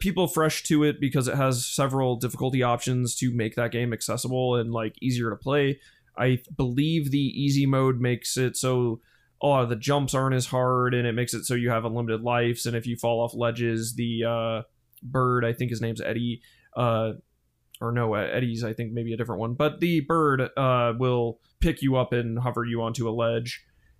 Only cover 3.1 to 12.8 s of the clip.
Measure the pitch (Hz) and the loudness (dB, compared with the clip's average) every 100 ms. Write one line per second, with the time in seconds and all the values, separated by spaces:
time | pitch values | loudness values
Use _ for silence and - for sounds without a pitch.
3.1 | - 127 120 110 - 117 120 120 110 - | -2 -2 0 -2 -2 -2 -2 -2 -4 -4
4.1 | 117 123 127 127 123 117 117 110 - 131 | -4 -4 -2 0 0 0 -4 -6 -4 -2
5.1 | 123 117 101 - 143 139 131 - _ _ | -2 -2 -4 -2 0 2 -2 -8 _ _
6.1 | - 123 127 - 151 131 123 156 165 143 | -2 0 0 -2 -2 -2 2 2 2 0
7.1 | 139 139 - 143 139 139 135 131 127 123 | 0 0 0 2 4 4 4 4 2 0
8.1 | 120 - - 127 - 131 127 120 113 _ | -2 -2 -2 -2 0 0 2 0 -2 _
9.1 | _ _ - 143 139 117 117 120 143 135 | _ _ -4 2 2 2 -2 0 0 2
10.1 | 131 135 131 123 127 127 127 123 123 120 | 0 2 0 0 0 2 2 2 2 0
11.1 | 113 120 117 - 123 120 113 113 113 117 | 0 -2 -4 -2 0 0 0 -2 -2 -2
12.1 | 110 120 120 120 117 117 117 | -2 0 2 2 0 -2 -4